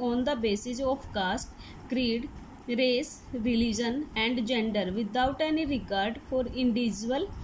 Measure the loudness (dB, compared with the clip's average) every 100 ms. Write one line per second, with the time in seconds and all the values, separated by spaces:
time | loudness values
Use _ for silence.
0 | 0 2 2 0 0 0 -2 -2 0 0
1 | -2 -2 0 0 -4 -10 -16 -16 -2 0
2 | 2 0 -2 -10 -16 -14 -2 2 4 4
3 | 0 -8 -8 -2 2 4 2 2 0 0
4 | -2 0 0 2 2 2 2 0 0 -2
5 | 0 2 2 2 2 2 2 -2 0 0
6 | 0 -2 -2 -2 0 2 2 4 2 0
7 | 0 0 -2 -6